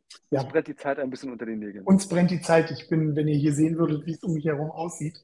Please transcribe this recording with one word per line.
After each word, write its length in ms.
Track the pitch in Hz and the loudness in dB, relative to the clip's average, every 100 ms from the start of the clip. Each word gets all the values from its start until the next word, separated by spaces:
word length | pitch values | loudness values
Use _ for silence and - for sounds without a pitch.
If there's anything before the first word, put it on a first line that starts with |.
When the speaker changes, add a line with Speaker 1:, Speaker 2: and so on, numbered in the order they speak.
| _ - - | _ -20 -4
Speaker 1:
Ja. 120 | 135 | -2
Speaker 2:
uns 80 | 120 | 0
brennt 160 | 160 156 | -2 -2
die 80 | 139 | -6
Zeit 240 | 143 139 | -4 -2
ein 100 | 135 | -4
bisschen 220 | 127 135 | -6 -10
unter 140 | 117 113 | -8 -6
den 140 | 110 | -6
Nägeln. 260 | 104 101 - | -6 -6 4
Speaker 1:
Uns 220 | 196 - | 4 4
brennt 240 | 175 180 | 2 2
die 100 | 170 | 0
Zeit. 300 | - 165 160 | 4 4 4
Ich 160 | 139 - | -4 -2
bin, 280 | 160 156 147 | 0 2 2
wenn 120 | 151 | 2
ihr 100 | 147 | 2
hier 160 | 151 | 2
sehen 240 | 143 156 165 | 4 2 2
würdet, 280 | 160 151 143 | 2 0 -4
wie 80 | |
es 100 | 156 | -6
um 100 | 202 | -4
mich 120 | 160 156 | -2 0
herum 260 | 143 156 | -2 -4
aussieht. 440 | 160 170 - 156 - | -6 -8 -6 -8 -8